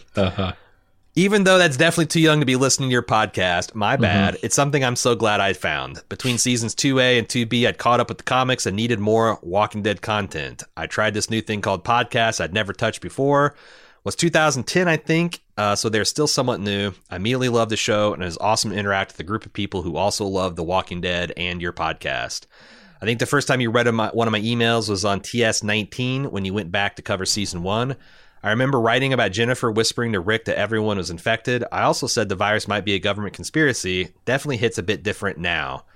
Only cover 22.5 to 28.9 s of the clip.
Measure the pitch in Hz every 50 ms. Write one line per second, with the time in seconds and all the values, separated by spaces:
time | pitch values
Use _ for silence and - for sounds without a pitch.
22.5 | _ - - - - - - - - _ 98 110 120 113 127 - 151 139 - -
23.5 | 135 127 123 113 113 120 117 120 113 110 107 101 - 113 113 110 107 104 104 117
24.5 | 120 117 117 117 117 117 104 107 101 92 104 101 98 95 - - - 120 113 110
25.5 | 104 - 107 104 107 110 101 - - - 127 127 131 135 139 - - 98 95 95
26.5 | 95 107 92 82 98 101 101 98 - - - - 101 92 95 - - 107 98 -
27.5 | 90 87 87 95 104 113 123 135 139 - - - - - - - _ - - 101
28.5 | 107 120 131 131 135 120 113 113